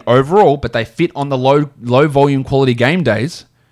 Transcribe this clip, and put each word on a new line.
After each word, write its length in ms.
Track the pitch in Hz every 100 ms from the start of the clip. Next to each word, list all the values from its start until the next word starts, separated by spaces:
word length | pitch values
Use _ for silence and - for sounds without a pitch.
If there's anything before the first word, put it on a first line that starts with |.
| -
overall, 500 | 123 135 196 180 143
but 160 | 117
they 100 | 117
fit 280 | 110 - 165 -
on 140 | 143
the 80 | 135
low, 320 | 131 143 143 -
low 280 | 117 123 156
volume 360 | 139 143 139
quality 300 | 131 135 135
game 300 | 117 120 180
days. 420 | 135 107 139 - - _ _